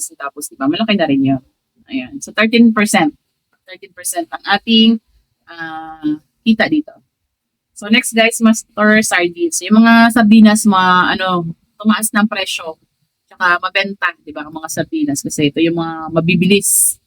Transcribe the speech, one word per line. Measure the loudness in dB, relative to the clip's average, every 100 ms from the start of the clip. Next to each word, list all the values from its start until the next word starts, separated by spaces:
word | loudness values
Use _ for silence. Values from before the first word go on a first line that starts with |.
centavos, | -10 -12 -14 -12 -16
di | -6
ba? | -4
Malaki | -2 -2 0
na | 0
rin | 0
yun. | 0 -2 -6 _ _ _ _
Ayan. | -12 -10 -14
So, | -8
thirteen | -2 2 4 4
percent. | 4 0 0 0 -4 _ _ _ _
Thirteen | -20 -20 -20
percent | -14 -10 -8 -8
ang | -8
ating, | -4 -4 2 4 4 2 -4 _ _ _ -20
ah, | -16 -14 -14 -16 -10 -8 -8 _ _
kita | -2 0 0
dito. | -2 -4 -12 _ _ _ _ _ _ _ -14
So, | -2
next, | 0 0 0
guys, | 0 2
master | 2 0 -4 -2 2 2 2
sardines. | 0 -2 -2 -6 -4
Yung | 0 4
mga | 6 6 4
sardinas, | 4 6 8 6 6 2
mga, | 2 4 2 2
ano, | -2 -2 -4 -6 -10 _ -6
tumaas | -2 -2 -2
ng | -2 -2
presyo. | -4 -8 -8 -12 -16 _ _ _ _ _
Tsaka | -4 -2 -2
mabenta, | -2 -4 -4 -6 -8 -8
di | -16
ba, | -16
ang | -16 -14
mga | -10
sardinas. | -8 -6 -6 -4 -6
Kasi | -8 -4 -2
ito | 0
yung | -2 -2
mga | -6 -10 -6
mabibilis | -4 0 0 2 2 0 -2 -2 -4